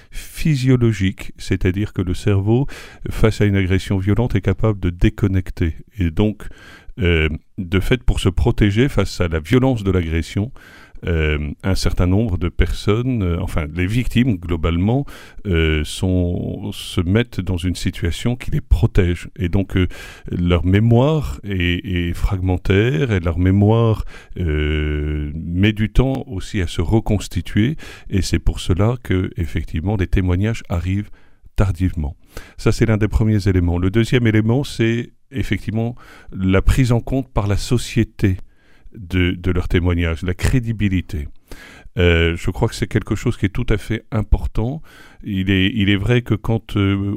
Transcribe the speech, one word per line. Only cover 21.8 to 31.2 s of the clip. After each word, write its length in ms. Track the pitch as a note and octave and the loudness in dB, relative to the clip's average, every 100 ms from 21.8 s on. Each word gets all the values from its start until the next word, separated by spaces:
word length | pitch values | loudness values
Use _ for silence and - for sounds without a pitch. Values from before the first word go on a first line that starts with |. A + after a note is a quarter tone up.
| - | -2
est 260 | F2 F2 | -2 -2
fragmentaire 1000 | E2 - G2 F#2 F2+ - G2 A2+ D3+ C#3 | -2 -2 0 0 0 2 2 4 2 0
et 80 | G2+ | 0
leur 180 | E2+ E2 | 0 2
mémoire, 640 | F2+ G2 G2+ A2+ A#2 G#2+ - - - - | 4 4 6 4 4 0 -4 -12 -14 -6
euh, 960 | E2+ D2+ D2+ D2+ D2+ D2+ D2 D2+ D2 D#2 | -2 0 0 0 -2 -2 -2 -4 -6 -8
met 380 | E2 F2+ G2+ | -6 2 2
du 180 | G#2+ G#2+ | 2 2
temps 340 | - C3 C3+ - | 2 2 0 -6
aussi 340 | F#2+ - G#2+ | -10 -6 -4
à 60 | F2 | -4
se 160 | - | -2
reconstituer. 920 | E2 A2+ - G#2 - - E2+ G#2+ A2 D#3+ - - - | 0 2 2 0 -2 -6 -2 0 0 -2 -10 -16 -4
Et 100 | G2 | -2
c'est 180 | F2 - | 0 0
pour 220 | - - | 0 -2
cela 360 | - F2 G#2 B2 | 0 0 0 0
que, 280 | - F#2 F#2+ - | -2 -2 -2 -4
effectivement, 580 | E2+ - - F2 E2 A2 | -6 -4 -6 -4 -2 -2
les 100 | F#2 | 0
témoignages 580 | - F#2 F2+ G#2 A#2 - | 2 2 0 0 -4 -4
arrivent 400 | F2 E2+ G2 G#2 - | -4 -2 -4 -4 -12